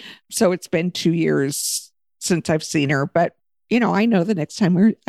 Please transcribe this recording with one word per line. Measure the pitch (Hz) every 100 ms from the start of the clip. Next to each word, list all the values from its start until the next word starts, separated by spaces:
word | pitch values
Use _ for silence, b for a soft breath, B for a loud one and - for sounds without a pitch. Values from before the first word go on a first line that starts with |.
| B B _
So | - 202
it's | 180 -
been | 170 175
two | - 170
years | 165 160 151 139 147 - - - _ _ _
since | - 170 -
I've | 156
seen | - 160 139
her, | 143 143
but, | 165 170 - _ _ _
you | 233
know, | 226
I | 180 233
know | 202
the | 170
next | 202 151 -
time | 185
we're, | 175 214 -